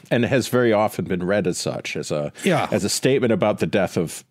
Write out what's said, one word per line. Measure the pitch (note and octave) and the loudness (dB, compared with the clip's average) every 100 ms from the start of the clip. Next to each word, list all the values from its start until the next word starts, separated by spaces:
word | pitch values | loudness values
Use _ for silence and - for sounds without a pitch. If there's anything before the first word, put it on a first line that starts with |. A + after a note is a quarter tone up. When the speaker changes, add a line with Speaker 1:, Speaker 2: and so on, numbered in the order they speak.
| - | -2
Speaker 1:
and | B2+ | 0
has | A2+ C3 A2 | 2 0 2
very | B2 A#2+ | 2 4
often | G#2 G#2+ - | 4 2 -2
been | E2+ F#2 | -4 -4
read | F2+ G2+ F2+ | 0 0 0
as | E2+ | -2
such, | D#2 - - - | -6 -6 -8 -8
as | D2 | -4
a, | D#2 D2 - | -4 -4 -2
Speaker 2:
Yeah. | G3+ D3+ F#2+ | 0 0 0
Speaker 1:
as | G#2+ | -2
a | G2 | -2
statement | - C3 C3+ A#2 | 0 2 2 2
about | G#2 G#2+ G2+ | 2 2 2
the | F#2 | 0
death | G#2+ F2 G2+ | 0 0 0
of | D#2+ - - | -4 -6 -18